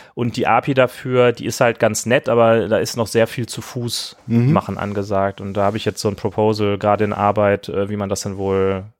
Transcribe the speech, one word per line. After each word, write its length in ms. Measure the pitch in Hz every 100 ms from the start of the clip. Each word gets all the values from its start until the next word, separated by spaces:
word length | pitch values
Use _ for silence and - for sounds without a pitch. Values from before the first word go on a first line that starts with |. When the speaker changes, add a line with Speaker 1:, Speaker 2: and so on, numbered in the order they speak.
| -
Speaker 1:
Und 240 | - 120 117
die 100 | 107
api 260 | 117 -
dafür, 600 | 131 123 - 127 127 123
die 120 | 117 92
ist 140 | -
halt 200 | 120 113
ganz 260 | 113 107 110
nett, 240 | 131 123
aber 400 | 117 113 113 98
da 80 | 107
ist 180 | 110 120
noch 120 | 110
sehr 200 | 117 113
viel 180 | - 113
zu 140 | -
Fuß 540 | - 127 120 - - - -
Speaker 2:
Mhm. 280 | 117 123
Speaker 1:
machen 240 | 123 - 95
angesagt. 640 | 101 101 101 98 98 -
Und 120 | 101 98
da 80 | 101
habe 100 | 107
ich 80 |
jetzt 160 | - -
so 80 | 107
ein 80 | 101
Proposal 640 | 104 104 107 107 104 101
gerade 260 | 107 101
in 80 | 107
Arbeit, 560 | 101 101 104 101 101 -
äh, 220 | 95 101
wie 80 | 104
man 100 | 98
das 140 | 98
dann 160 | 104 98
wohl 460 | 98 95 98 95 101
ein 80 | _